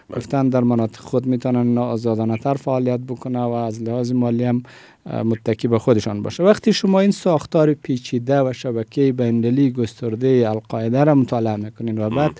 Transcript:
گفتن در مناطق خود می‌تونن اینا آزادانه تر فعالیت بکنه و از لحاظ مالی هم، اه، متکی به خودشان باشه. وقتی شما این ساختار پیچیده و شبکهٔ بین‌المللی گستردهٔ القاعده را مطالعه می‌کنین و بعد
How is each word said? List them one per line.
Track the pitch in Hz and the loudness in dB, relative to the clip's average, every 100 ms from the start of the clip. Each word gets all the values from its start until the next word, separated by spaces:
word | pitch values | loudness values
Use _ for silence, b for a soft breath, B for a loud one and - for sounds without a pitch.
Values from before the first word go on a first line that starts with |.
| _ 123 | _ -10
گفتن | 120 139 131 | -4 0 2
در | 127 | 2
مناطق | 120 117 110 - | 2 2 0 -6
خود | - 127 127 | -4 -2 0
می‌تونن | 127 131 123 120 | -2 0 0 2
اینا | 120 | 0
آزادانه | 120 117 117 110 113 110 | 0 -2 -2 0 0 -2
تر | 143 | -2
فعالیت | 135 - 131 127 123 | -4 -2 -2 0 -2
بکنه | 127 120 131 123 | -6 -10 -6 -4
و | 120 | -2
از | 120 117 110 | -2 -4 -6
لحاظ | 113 120 123 | -6 -4 -2
مالی | 127 120 117 | 0 0 0
هم، | 123 123 123 B B B - | 0 -2 -4 B B B -10
اه، | 117 | -4
متکی | 113 110 - 110 120 | -2 -2 -2 -2 0
به | 117 | 0
خودشان | - 113 107 104 | 4 2 2 -6
باشه. | 104 - | -6 0
وقتی | 185 208 - | 2 4 2
شما | 196 190 190 | 2 2 4
این | 202 | 2
ساختار | 190 190 156 - 170 156 | 2 2 0 0 2 2
پیچیده | 143 - 127 - 123 120 139 | 0 -4 -6 -4 -6 0 0
و | 131 | 0
شبکهٔ | 123 135 113 110 - 139 | -2 -6 -4 -4 0 0
بین‌المللی | 127 120 117 117 127 139 | 2 0 2 2 2 2
گستردهٔ | 123 113 - 120 110 131 127 113 | 0 -4 -4 -6 -2 2 4 2
القاعده | 107 - 117 113 123 | 0 -4 -4 -2 2
را | 147 143 | 4 4
مطالعه | 123 123 110 107 | 2 0 -2 -2
می‌کنین | 107 - 117 110 | -6 -8 -6 -4
و | 107 | -2
بعد | 123 151 | 0 -2